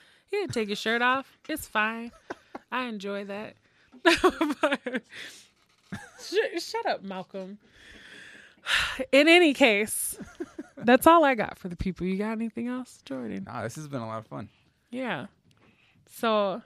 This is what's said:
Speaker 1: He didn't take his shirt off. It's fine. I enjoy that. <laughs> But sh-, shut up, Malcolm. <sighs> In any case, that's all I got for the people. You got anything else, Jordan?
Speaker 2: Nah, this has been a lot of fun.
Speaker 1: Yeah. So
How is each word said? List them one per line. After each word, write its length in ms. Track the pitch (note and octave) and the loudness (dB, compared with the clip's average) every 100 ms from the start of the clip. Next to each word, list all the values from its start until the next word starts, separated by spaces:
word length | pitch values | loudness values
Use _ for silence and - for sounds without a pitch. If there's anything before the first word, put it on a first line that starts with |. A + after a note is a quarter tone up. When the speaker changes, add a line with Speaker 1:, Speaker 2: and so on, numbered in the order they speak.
| _ _ _ | _ _ _
Speaker 1:
He 100 | G4+ | -6
didn't 160 | E4+ | -4
take 160 | A#3 G#3+ | -4 -4
his 80 | G#3 | -4
shirt 240 | G#3+ A#3 | -2 0
off. 380 | B3 C4 - _ - | 0 0 -4 _ -10
It's 180 | D4+ - | -10 -6
fine. 440 | A3 G#3+ A3+ A#3 - _ - _ - - | -2 -2 -4 -12 -16 _ -18 _ -20 -10
I 120 | B3 B3+ | -8 -6
enjoy 400 | G#3+ G3 G3+ G3+ | -8 -8 -8 -8
that. 300 | G3+ G#3+ - _ _ _ - | -10 -12 -16 _ _ _ 2
<laughs> 580 | F4 E4 F#4 - D4 C#4 | 4 6 4 2 -2 0
But 400 | D4+ C#4 - B3 - - - - - _ _ _ _ - - - | 0 0 -4 -8 -10 -16 -18 -18 -20 _ _ _ _ -16 -16 -20
sh-, 420 | - F#4+ - E4+ | -4 -2 -2 -4
shut 220 | - A4+ A4 | -8 -6 -4
up, 180 | G#3+ | -4
Malcolm. 540 | G3 F#3+ F3+ G3 F#3 G#3 _ _ - - - - - - - _ | -6 -10 -10 -12 -12 -16 _ _ -20 -20 -20 -20 -20 -20 -20 _
<sighs> 480 | - - - - C4 | -2 -2 -2 -4 4
In 160 | C4 D4+ | 6 8
any 260 | E4+ E4+ C4 | 8 8 6
case, 640 | C4 G3+ G#3+ - - A4 - - D#4 - - - | 4 4 0 -4 -6 -10 -16 -14 -14 -14 -18 -4
that's 300 | A3 B3+ - | 4 6 8
all 160 | E4+ | 8
I 100 | C#4+ A#3+ | 6 2
got 220 | F#3 - | -4 -8
for 100 | F#3 | -14
the 80 | F3 | -6
people. 300 | F#3+ F3 F3+ | -6 -4 -4
You 120 | F#3+ | -2
got 140 | G#3 | -4
anything 340 | A3+ A3+ A#3 A#3+ | -6 -8 -6 -8
else, 320 | B3+ B3 - - | -8 -10 -18 -14
Jordan? 400 | C4+ A#3 G3 G3 | -10 -8 -10 -8
Speaker 2:
Nah, 180 | A#2+ | -8
this 120 | A2 C3+ | -8 -10
has 120 | D3+ | -10
been 140 | C3+ | -10
a 60 | A2 | -8
lot 120 | A2 | -10
of 80 | G#2+ | -10
fun. 220 | C#3+ A2 _ _ _ _ | -14 -14 _ _ _ _
Speaker 1:
Yeah. 360 | A#3+ B3+ D#3+ G#2+ _ _ _ _ _ _ _ _ | -10 -6 -8 -10 _ _ _ _ _ _ _ _
So 500 | - A#3 G#3+ G3+ G3+ | -4 0 2 0 -4